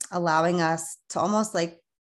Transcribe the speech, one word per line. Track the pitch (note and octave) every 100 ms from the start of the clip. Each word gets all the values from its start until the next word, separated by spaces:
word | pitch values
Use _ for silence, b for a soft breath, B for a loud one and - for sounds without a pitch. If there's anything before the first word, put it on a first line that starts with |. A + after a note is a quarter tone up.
| -
allowing | F3+ E3+ D#3+ E3+ F3
us | E3 E3 - - _
to | -
almost, | F3+ G#3+ G#3+
like, | F#3 E3+ - _ _